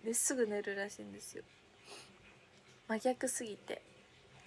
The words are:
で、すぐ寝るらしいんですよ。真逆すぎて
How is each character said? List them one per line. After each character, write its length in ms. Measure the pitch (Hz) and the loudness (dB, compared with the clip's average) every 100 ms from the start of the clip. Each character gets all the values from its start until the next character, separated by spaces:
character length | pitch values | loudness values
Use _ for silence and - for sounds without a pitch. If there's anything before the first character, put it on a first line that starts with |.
で、 100 | 220 | 2
す 200 | 233 - | 4 4
ぐ 120 | 269 226 | 4 4
寝 140 | 208 | 4
る 140 | 202 196 | 0 -2
ら 120 | 202 | -4
し 120 | - | -6
い 20 | |
ん 100 | 208 | -10
で 80 | 202 | -10
す 140 | - | -12
よ。 80 | - - - - - - - - - - - - - - - - | -12 -14 -20 -20 -20 -18 -16 -16 -20 -20 -20 -20 -20 -20 -20 -2
真 100 | 220 | 2
逆 300 | 254 247 262 | 2 2 0
す 160 | - | -2
ぎ 120 | 233 196 | -4 -8
て 260 | - - - - - - - - | -8 -10 -10 -20 -20 -20 -20 -20